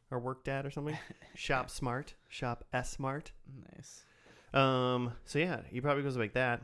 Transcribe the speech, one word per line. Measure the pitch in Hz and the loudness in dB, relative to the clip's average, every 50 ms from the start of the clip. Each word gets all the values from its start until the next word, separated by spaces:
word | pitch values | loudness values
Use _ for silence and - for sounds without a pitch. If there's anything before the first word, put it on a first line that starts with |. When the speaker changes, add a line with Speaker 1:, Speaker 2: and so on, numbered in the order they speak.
| _ - | _ -6
Speaker 1:
or | 131 123 | -4 -4
worked | 120 131 131 127 - - | -2 -4 -6 -4 -4 -2
at | 139 135 139 | -2 -2 -2
or | 143 | -4
something. | 139 151 143 151 156 156 - - - - | -4 -4 -4 -4 -4 -6 -8 -12 -16 -18
Speaker 2:
<laughs> | - - - | -20 -18 -12
Speaker 1:
Shop | - - - 143 127 - - | -6 -2 2 2 2 0 -2
Smart, | - - 139 127 117 131 151 - - - _ - | -4 -4 -2 -2 -2 -2 -4 -8 -14 -20 _ -14
Shop | - - - 123 117 - - - - | -8 -4 -4 -4 -4 -4 -6 -4 -2
S | 127 123 - - - | -2 -2 -2 -4 -4
Mart. | 139 135 135 151 - - - - - 135 131 135 - - - | -4 -4 -4 -4 -6 -10 -16 -18 -18 -18 -16 -16 -16 -18 -18
Speaker 2:
Nice. | - - - - - - - - - - - - - - - - | -18 -18 -18 -20 -20 -20 -20 -20 -20 -20 -20 -20 -20 -6 2 6
Speaker 1:
Um, | 135 135 135 131 127 127 127 127 123 123 120 117 - - | 6 6 8 6 4 4 4 4 2 0 -2 -4 -8 -8
so | - - 143 | -2 0 2
yeah, | 165 185 165 113 - - | 2 2 0 -4 -6 -6
he | - 123 | -6 -2
probably | 123 143 143 143 | 0 2 2 2
goes | 139 139 131 123 | 2 0 0 0
like | 113 104 - | 0 2 2
that. | 123 127 123 120 117 | 2 4 4 2 0